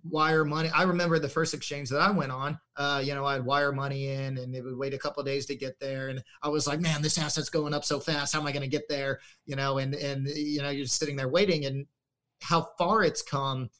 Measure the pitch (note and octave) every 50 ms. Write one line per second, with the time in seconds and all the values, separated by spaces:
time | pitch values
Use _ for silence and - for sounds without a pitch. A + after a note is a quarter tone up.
0 | - E3 E3 D#3 D#3 D#3+ D#3+ D#3+ D#3 D3 D3 D#3 D#3+ D#3+ D#3 D3+ F3+ F#3 F3 F3
1 | F3 E3+ E3 D#3 D3 C3+ - E3 D#3+ D#3 - C#3 - - D3 C#3+ C#3+ A#2 C3+ D3
2 | F3 G3+ G#3 F3 C#3+ C3+ B2+ C3 C3+ D3 D#3 - _ _ _ C#3+ C#3+ C#3+ C#3+ C#3
3 | C3+ C#3 C#3+ C#3 C#3 C#3 C#3 C3+ B2 B2+ C#3 C#3+ C#3+ C#3+ C#3 C3+ C3+ C#3 C#3 C#3
4 | C3+ C3+ C3+ C3+ C3+ C3+ C3+ B2+ B2+ B2 B2+ C3 A#2+ C3 B2+ B2 C3+ C#3 C#3 C3
5 | - D3 C#3+ D3 C#3 C#3 C#3 C#3 C3+ - C#3+ A#2 C3+ C3 B2+ - C#3 C3+ C3+ C3+
6 | C3+ C3+ C3 C3 - - - - - D3 D3 D3+ C3+ D3 C#3 D#3 F3 E3 D#3 D3
7 | D3+ D#3 - - D#3 D3 - - C#3+ - - D#3+ D3+ D3 D3 D3 - - D3+ C#3+
8 | - - D#3 D3 C#3+ C#3 - D#3 D3+ C#3+ C#3 C#3+ C3+ C3+ C#3 D3 D3+ - D3 C#3
9 | C#3 C#3 C3+ - - - - _ _ - C#3 C3+ C3+ C#3 C3+ C3+ C3+ C3+ C#3 -
10 | C#3+ C#3 C#3 C#3 C3+ C#3 D3 D3+ D3 D3+ D3 D3 C#3 C#3+ C#3 C#3 C#3 B2 - -
11 | D#3+ C#3+ C#3 C#3 C3+ C3 C3+ F3 G3+ G3 E3+ D3+ C#3+ C3+ C3+ C#3 C#3 - _ _
12 | _ _ _ _ _ _ _ - - - E3+ E3 D#3 - - - F3 E3+ G#3+ A3
13 | G3 D#3 - - - - D3 C#3 C#3 C3+ C3+ C3 B2+ A#2 -